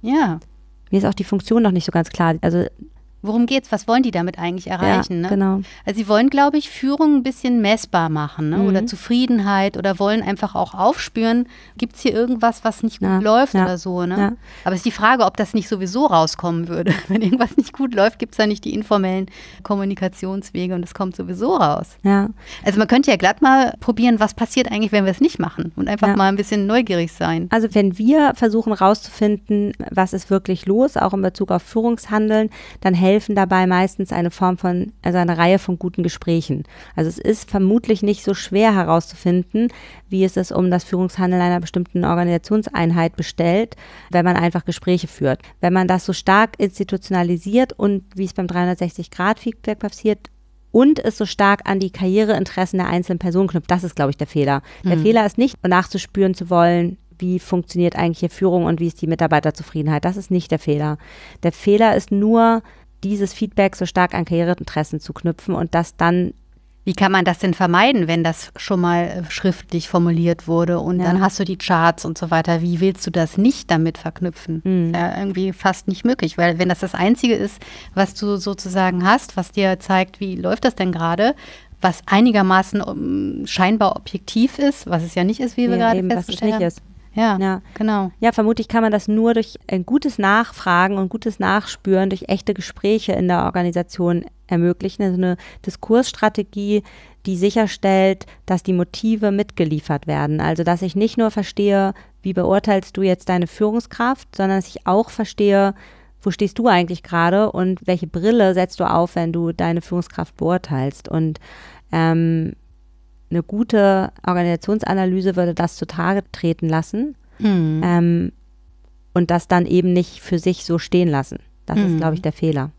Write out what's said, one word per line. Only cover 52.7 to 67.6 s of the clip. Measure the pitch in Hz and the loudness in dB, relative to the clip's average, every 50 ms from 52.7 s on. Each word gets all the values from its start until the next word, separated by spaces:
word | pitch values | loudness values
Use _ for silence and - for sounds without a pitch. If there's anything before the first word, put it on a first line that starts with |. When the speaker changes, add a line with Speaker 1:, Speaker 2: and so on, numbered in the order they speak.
| - 190 | 0 -2
Speaker 2:
der | 180 - | -2 0
einzelnen | - 180 180 - 185 170 | 0 -2 -2 -2 -4 -4
Person | - 180 170 180 196 180 | -2 -2 0 0 0 0
knüpft, | 151 170 151 - | -2 -4 0 0
das | 180 180 175 | -2 0 0
ist, | 175 - | -6 -2
glaub | - 147 139 | 0 0 0
ich, | 143 | 0
der | - 151 | -4 -6
Fehler. | - - 156 143 135 139 139 - - - - - | -4 0 0 2 2 0 -2 -2 -8 -20 -6 -2
Der | 190 170 | 0 0
Speaker 1:
Mhm. | 160 156 | 4 4
Speaker 2:
Fehler | 208 226 233 214 | 4 4 4 4
ist | 208 - - | 2 2 2
nicht, | 240 269 - - - | 0 0 0 -2 0
nachzuspüren | 185 180 180 185 - - 196 - - _ 196 196 190 185 | 2 4 4 2 0 -4 -8 -8 -6 _ 2 2 2 2
zu | - 180 170 | -2 -2 0
wollen, | 180 170 170 170 175 175 175 175 185 - _ _ - - | 4 4 6 6 4 2 0 0 -4 -8 _ _ -14 -6
wie | 180 180 180 180 | -4 -2 -2 -4
funktioniert | - - - 175 175 - - 175 175 170 - | -2 -2 -2 -2 -2 -4 -2 0 0 0 2
eigentlich | - 175 170 165 - | 0 -2 -2 -2 -2
hier | - 170 | -4 -6
Führung | - - 190 190 180 180 170 | -4 0 0 2 2 2 2
und | 160 165 160 | 2 0 0
wie | 170 | -2
ist | 170 - - - | -4 -4 -4 -4
die | |
Mitarbeiterzufriedenheit. | 156 165 160 165 156 165 147 147 156 151 - 160 - - 160 147 151 156 147 - | -4 0 0 0 2 2 2 0 0 -4 -4 -12 -10 -8 -4 -2 -2 -2 0 -2
Das | 175 190 | -2 -4
ist | 208 185 - | -4 -4 -2
nicht | 185 180 170 - | -2 -2 0 -2
der | - 151 | -4 -4
Fehler. | - - 147 147 147 151 151 147 - - - - - - - - - | -2 -2 -2 0 0 -4 -4 -6 -10 -20 -20 -20 -20 -20 -20 -4 -4
Der | 170 160 | -4 -4
Fehler | - - 208 202 208 226 220 202 | 0 0 2 4 6 6 4 4
ist | - 196 - 208 | 2 0 0 -2
nur, | 202 202 214 226 226 226 226 226 226 - - - - _ _ _ _ - | 0 2 4 4 6 6 4 4 2 -2 -8 -20 -20 _ _ _ _ -6
dieses | 196 208 202 202 190 - | -4 -2 -2 -4 -4 -4
Feedback | - 220 196 - - 196 190 190 | -4 -6 -4 0 2 2 2 2
so | - 185 | -2 -6
stark | 175 - 185 180 175 - | -2 0 0 0 0 0
an | - 170 | -4 -4
Karriereinteressen | - 175 170 170 170 180 - 175 - - 151 156 - - 151 | 0 0 0 2 0 -2 -4 -4 -8 -4 -4 -4 -4 -6 -10
zu | - - 160 | -8 -10 -14
knüpfen | - - 170 160 - - - 185 | -6 -4 -4 -4 -4 -6 -6 -4
und | - 170 170 - | -4 -4 -2 -2
das | 165 170 - - | -2 -2 -2 -4
dann | - 170 170 175 180 180 175 - - _ _ _ _ _ _ _ _ - | -2 0 2 2 2 0 -2 -6 -10 _ _ _ _ _ _ _ _ -6
Speaker 1:
Wie | - 180 | -6 -2
kann | - 202 190 196 | 0 2 2 4
man | 190 175 | 2 2
das | 185 175 - | 2 0 0
denn | - 190 170 | 0 -2 0
vermeiden, | - | 0